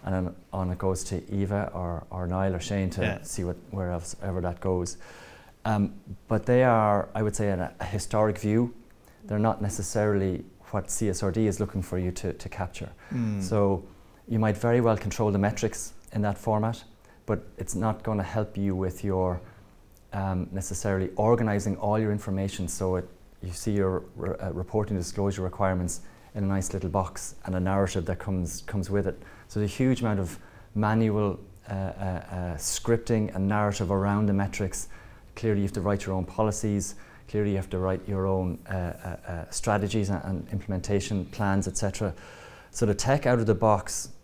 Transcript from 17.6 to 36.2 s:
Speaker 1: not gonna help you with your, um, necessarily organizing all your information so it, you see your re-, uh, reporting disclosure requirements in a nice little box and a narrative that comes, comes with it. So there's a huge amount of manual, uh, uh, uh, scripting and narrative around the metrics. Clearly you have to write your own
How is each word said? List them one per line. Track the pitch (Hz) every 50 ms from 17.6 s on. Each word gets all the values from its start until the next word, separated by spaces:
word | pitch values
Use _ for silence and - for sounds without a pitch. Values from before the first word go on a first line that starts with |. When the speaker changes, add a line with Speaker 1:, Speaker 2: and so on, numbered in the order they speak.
| 95 - -
Speaker 1:
not | 92 101 110 107 - -
gonna | 113 110 104 92
help | - - 113 104 - - 98
you | 98 101 95
with | 92 95 92 90 - -
your, | 101 95 92 92 92 90 87 - - - - - - - - - - - - - -
um, | - 101 98 98 95 92 87 -
necessarily | 90 98 95 - 101 95 - 107 98 95 95 - -
organizing | - 107 110 123 117 120 107 101 101 98 107 95 -
all | - 104 104 107
your | 110 107
information | 104 101 104 - 98 95 98 95 - - 92 82
so | - - 98 92 92 90
it, | 90 - - - - - - - -
you | 92
see | 87 - - 113
your | 104 101 98 95 92 90 - - -
re-, | - - 95 87 -
uh, | - 95 85
reporting | 87 92 - - 107 107 104 107
disclosure | 92 85 - - - 98 101 95 98
requirements | 92 92 - - 101 95 92 90 90 87 - - - - - - - - -
in | 107 101
a | 98
nice | 98 98 92 - -
little | 98 92 90
box | 82 101 92 87 - - - - - - -
and | - 92
a | 92
narrative | 90 92 95 98 98 92 - 98 82
that | 80 90 -
comes, | - - 95 92 87 82 - - - -
comes | - 101 95 90
with | 98 101 98 95
it. | - - - - - - - -
So | - 107
there's | 104 101
a | -
huge | - 131 131 127 123
amount | 123 113 104 98
of | 95 85 - - - - - - - - -
manual, | 104 107 107 110 113 113 110 104 107 107 101 92 - - - - - - -
uh, | 101
uh, |
uh, | 95 98 92 - - 98 95 92 82 - - 87 90 87 90 85 78
scripting | - - - - - - 117 113 - - 120 110 107 104 -
and | 104 95 98
narrative | 104 104 104 104 101 - 107 87
around | 98 98 95 101 101 101 107 101
the | 101
metrics. | 98 101 98 - - 104 95 - - - - - - - - - - - - -
Clearly | - - 113 107 101
you | 101
have | 98 -
to | 104
write | 87 98 101 98 -
your | - 95
own | 95